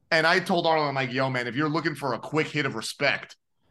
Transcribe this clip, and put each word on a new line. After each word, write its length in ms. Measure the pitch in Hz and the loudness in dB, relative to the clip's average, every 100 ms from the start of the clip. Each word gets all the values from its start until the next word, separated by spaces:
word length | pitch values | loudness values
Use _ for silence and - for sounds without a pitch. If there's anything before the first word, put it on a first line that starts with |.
| - | 0
And 140 | 165 160 | 2 4
I 100 | 185 | 4
told 260 | 180 175 170 | 2 2 2
Arlen, 220 | 156 147 | 2 2
I'm 60 | |
like, 180 | 135 131 | 0 -2
"Yo, 160 | 127 131 | 0 0
man, 160 | 127 120 | -2 -4
if 80 | 113 | -2
you're 120 | 151 | 0
looking 260 | 156 156 139 | 0 -2 -4
for 160 | 135 | -4
a 40 | 110 | -4
quick 280 | - 151 147 | -2 -2 0
hit 180 | 147 135 | 0 -2
of 80 | 110 | -4
respect, 600 | - - 143 101 - - _ _ _ | -8 -2 0 0 -6 -20 _ _ _